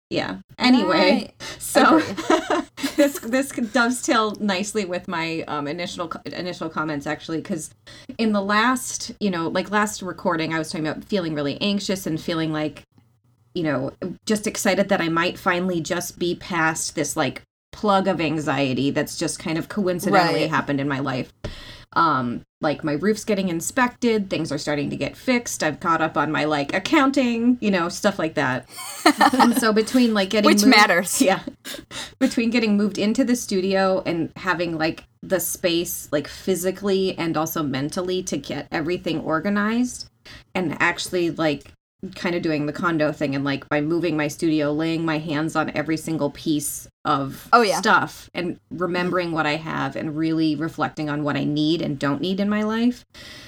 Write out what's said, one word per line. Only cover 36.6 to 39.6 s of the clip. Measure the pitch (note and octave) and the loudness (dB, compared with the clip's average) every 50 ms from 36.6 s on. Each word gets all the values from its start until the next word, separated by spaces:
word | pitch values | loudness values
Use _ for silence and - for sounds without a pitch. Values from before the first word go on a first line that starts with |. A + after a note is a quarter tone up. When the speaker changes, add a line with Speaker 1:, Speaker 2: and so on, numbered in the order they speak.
| F3+ F#3+ F#3 - G3+ G#3 F#3+ F#3+ F#3+ F#3 - | 0 -2 -2 -2 -2 0 2 2 2 0 -2
Speaker 1:
and | - E3+ E3+ D#3 | -2 -2 -2 0
also | D#3 D#3+ E3 - E3+ | -2 -2 -2 -2 -2
mentally | D3+ C3+ - C3 C#3+ D3+ - F#3+ F3+ F#3 F#3 F#3 F#3 | -2 -2 -2 -2 -4 -2 -4 -4 -4 -2 -4 -4 -2
to | - F#3 | -4 -6
get | C#3+ - - B2 D3+ - - | -6 -6 -6 -8 -8 -8 -6
everything | - E3+ C#3+ E3+ F3+ F3+ - F3 D#3+ D3+ | -6 -4 -2 -2 -4 -4 -4 -4 -4 -2
organized | - - D#3+ D#3+ D#3+ G#3 G3+ G#3 | -2 -2 -2 0 0 0 0 0